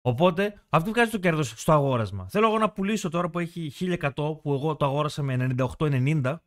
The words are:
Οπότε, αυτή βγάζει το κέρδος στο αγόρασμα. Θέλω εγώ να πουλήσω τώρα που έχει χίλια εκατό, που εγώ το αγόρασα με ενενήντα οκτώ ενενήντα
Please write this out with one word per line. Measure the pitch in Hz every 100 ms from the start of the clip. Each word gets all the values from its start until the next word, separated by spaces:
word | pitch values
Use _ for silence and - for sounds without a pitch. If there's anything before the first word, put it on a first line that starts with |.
Οπότε, | 123 123 180 180 208 208 _
αυτή | 156 170
βγάζει | 226 233
το | 220
κέρδος | 180 156 139 -
στο | -
αγόρασμα. | 156 139 123 107 98 92
Θέλω | 196 226
εγώ | 214
να | 214
πουλήσω | - 196 220 185
τώρα | 170 175
που | 170
έχει | 170 170 160
χίλια | - 180
εκατό, | 175 143 123 151 156
που | 147
εγώ | 139 147 151
το |
αγόρασα | 143 139 147 -
με | 139
ενενήντα | 127 127 127
οκτώ | 131 - 156
ενενήντα | 139 131 156 127 160